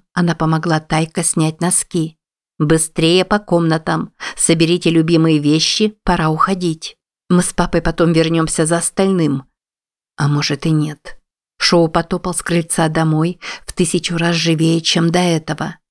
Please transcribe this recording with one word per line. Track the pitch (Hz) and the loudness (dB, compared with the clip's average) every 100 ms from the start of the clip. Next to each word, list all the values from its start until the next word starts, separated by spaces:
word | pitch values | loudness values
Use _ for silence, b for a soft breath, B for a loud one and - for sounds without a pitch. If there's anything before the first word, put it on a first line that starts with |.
| _ | _
она | - 170 | -2 -2
помогла | 160 160 160 170 156 | 0 0 0 0 -2
Тайка | - 160 160 - | -2 -4 -2 -4
снять | 165 - 160 156 | -2 0 -2 0
носки. | 170 - - 175 156 - _ _ _ _ | -2 -2 -2 -4 -4 -8 _ _ _ _
"Быстрее | 156 160 - - 160 269 277 | 2 2 0 0 2 2 2
по | 208 | -2
комнатам. | 208 170 165 160 160 160 165 _ B | 0 0 2 0 -2 -4 -6 _ B
Соберите | - - 165 160 175 170 | -4 0 2 2 0 2
любимые | 165 160 165 160 151 | 2 4 4 4 2
вещи, | 147 156 - - 214 - | 2 2 0 0 -2 -2
пора | - 175 160 | -2 0 0
уходить. | 156 - 190 175 160 - - _ _ _ | 0 0 0 -2 -4 -10 -20 _ _ _
Мы | 180 | 2
с | - | 2
папой | - 175 170 | -2 0 0
потом | 165 160 170 | -2 0 2
вернёмся | 160 160 165 160 - | 2 2 0 0 0
за | 156 170 | 0 0
остальным". | - - 196 185 151 135 - _ _ _ _ _ _ - | -2 0 0 2 0 -2 -6 _ _ _ _ _ _ -4
А | 147 | 0
может | 147 - 143 | 0 -2 -4
и | 165 | 0
нет. | 156 147 147 - - _ _ _ _ | 0 0 -6 -16 -20 _ _ _ _
Шоу | - 175 160 | 2 2 2
потопал | 170 165 175 185 | 0 -2 -6 -4
с | 165 | -6
крыльца | - 170 165 - 160 | -2 -2 -2 -2 0
домой | 160 160 156 165 180 B B - | 0 0 2 0 -4 B B -12
в | |
тысячу | - 175 180 - 170 | -2 0 0 -2 -2
раз | 170 165 | -2 0
живее, | 165 156 160 165 | 0 2 2 0
чем | 160 175 165 | 0 0 2
до | 170 | 2
этого. | 180 165 160 151 160 - _ | 2 0 -2 -8 -8 -10 _